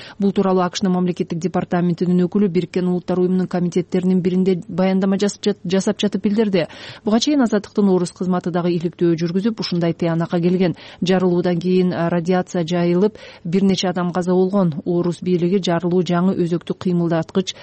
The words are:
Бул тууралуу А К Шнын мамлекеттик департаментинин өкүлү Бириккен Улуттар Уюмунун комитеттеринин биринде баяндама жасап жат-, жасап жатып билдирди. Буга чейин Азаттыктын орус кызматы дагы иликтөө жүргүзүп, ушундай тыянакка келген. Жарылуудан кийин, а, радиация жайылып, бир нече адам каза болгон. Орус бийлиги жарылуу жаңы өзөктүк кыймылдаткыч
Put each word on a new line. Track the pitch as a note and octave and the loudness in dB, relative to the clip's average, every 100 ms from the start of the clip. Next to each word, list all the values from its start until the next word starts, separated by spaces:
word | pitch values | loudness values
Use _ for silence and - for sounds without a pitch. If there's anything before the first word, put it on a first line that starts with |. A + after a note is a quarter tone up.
| - - | -16 -2
Бул | G3 | 0
тууралуу | G3+ F#3+ F#3 | 2 2 2
А | F3+ | 0
К | - | -2
Шнын | G3 | 0
мамлекеттик | F3+ F3+ F3 F3 E3+ | 2 0 -2 -4 -4
департаментинин | F3 F3+ F3 F3 F3 E3 F3+ F3+ F3+ | -4 -2 -2 0 0 0 2 2 2
өкүлү | G#3 G#3 | 2 2
Бириккен | E3+ F3 F#3 F3+ | 0 -2 -2 -2
Улуттар | F3+ - F#3 | -2 -2 0
Уюмунун | F3+ F#3 F3+ | 0 0 -2
комитеттеринин | F3+ F3 F3+ E3+ F#3 F3+ F#3 | -2 -2 -2 -2 0 2 2
биринде | F3+ F#3 F#3 F3+ - | 2 2 2 0 -2
баяндама | D#3+ F#3+ F#3+ G3 G3 | -2 0 2 0 0
жасап | G3+ - | -2 -2
жат-, | G#3 G3 | -4 -4
жасап | F3 F#3+ A3 G3+ | -2 -2 0 -2
жатып | G#3 G3 | -2 -2
билдирди. | G#3+ G#3 G#3+ F#3 D3 - - - | 0 0 2 0 -2 -8 -18 -10
Буга | A3 G#3+ | -2 0
чейин | D4 D4 | 2 2
Азаттыктын | A3+ G#3 - - G3+ | 2 0 -2 0 2
орус | F#3 F3 | 2 0
кызматы | - F#3 F3+ F3 | -4 -2 -2 -2
дагы | F3 F3 | -2 0
иликтөө | E3+ E3+ - F3 | -2 -4 0 0
жүргүзүп, | E3 E3+ F#3+ A3 A3+ | 2 0 0 -2 -2
ушундай | F3+ F3 E3+ | -4 -2 -2
тыянакка | D#3+ E3+ E3 E3 F3 | 0 -2 -2 -2 0
келген. | E3+ F3+ F#3 - - - | 2 2 0 -2 -10 -4
Жарылуудан | F3 F#3 F#3 F3 F3+ E3+ | 0 2 2 2 0 0
кийин, | F3 F#3 F3+ | 0 2 2
а, | C3 E3+ | 0 -2
радиация | F3 E3 F3+ F#3 F3+ D#3+ | 0 0 0 -2 -4 -2
жайылып, | F3 F3 F3 G#3+ - - - | 0 2 2 0 -2 -16 -14
бир | E3+ F#3+ | -4 2
нече | F#3+ F#3 F#3+ | 2 2 0
адам | F#3 F3 | -2 -2
каза | F3+ F3 | -2 0
болгон. | F3+ F#3 G3+ F3 C#3+ - | 2 2 2 0 -2 -2
Орус | F3 F3 D#3+ | 0 0 -2
бийлиги | F3+ F3+ F3 G3+ | -2 0 2 0
жарылуу | F3+ E3+ F3 F#3 | 0 -2 0 0
жаңы | E3 F3 F#3 | 2 2 2
өзөктүк | - E3+ E3+ - F3 | 0 0 -2 -4 -6
кыймылдаткыч | F#3 F3 E3+ E3 D#3+ F#3+ F#3 - | -2 0 0 -2 -2 -2 -4 -8